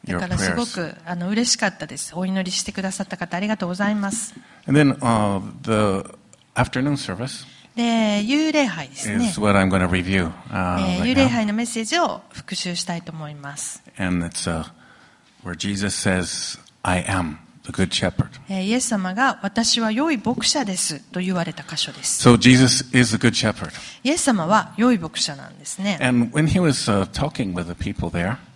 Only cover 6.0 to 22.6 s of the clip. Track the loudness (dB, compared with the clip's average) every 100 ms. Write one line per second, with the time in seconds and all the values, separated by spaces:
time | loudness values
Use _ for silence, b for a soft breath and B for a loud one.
6 | -4 -18 _ -20 _ -2 0 0 0 -2
7 | -4 -6 -6 -10 -16 B B -2 0 2
8 | 2 2 2 2 4 2 2 -2 -10 -8
9 | -4 0 0 2 4 6 4 4 2 2
10 | 2 0 0 -4 -8 -4 -2 0 0 0
11 | 2 4 4 2 0 -2 -4 -4 -2 0
12 | 0 -2 -12 -18 -10 -6 -4 -6 -4 -6
13 | -8 -12 -12 -12 -12 -10 -10 -12 -18 -4
14 | -2 0 -2 -4 -4 -4 -6 -14 b b
15 | b b b _ -12 -6 -6 -2 -2 0
16 | 0 0 -2 -6 -10 -12 -18 _ -2 0
17 | 0 -2 -2 -8 -18 -18 -10 -2 0 0
18 | 0 -2 -4 -8 -8 -4 0 0 0 -2
19 | -2 0 0 0 -4 0 0 2 0 2
20 | 0 0 -2 0 0 0 -2 -2 -4 -6
21 | -8 -4 -2 -2 -2 -6 -10 -6 -6 -6
22 | -4 4 6 8 8 8